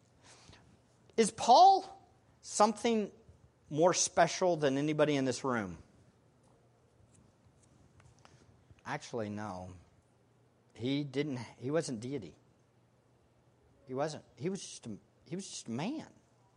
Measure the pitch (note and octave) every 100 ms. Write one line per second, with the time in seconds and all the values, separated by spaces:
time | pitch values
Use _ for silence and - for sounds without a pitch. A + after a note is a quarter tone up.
0 | _ _ - - - - - - _ _
1 | - - A3 - - C#4 F#4+ F#4+ - -
2 | - _ _ _ - - G#3+ G#3+ A#3+ A3
3 | G3 - - - - _ - D3 F3 D#3+
4 | - - E3 - F#3 D#3+ D3 C3+ D3+ D3+
5 | D3 C#3+ C3 A#2+ C3+ A#2+ F#2+ E2+ - -
6 | - _ _ _ _ _ _ _ _ _
7 | - - - _ _ _ - - - -
8 | - - - - - _ _ - - D3+
9 | - A#2+ G#2 G#2 G#2+ F#2 F#2 F2+ - _
10 | _ _ _ _ _ _ _ - A#2+ C#3+
11 | C#3+ C3 D3 B2 A2+ - B2 D#3+ D3 A2+
12 | A#2+ C#3 F2 - _ _ _ _ _ _
13 | _ _ _ _ _ _ _ _ - B2+
14 | D#3 C#3+ - - D#3+ F#3+ - - A#2 F#2+
15 | _ _ - F3+ - - - A#2 G3 D#4
16 | - - _ _ _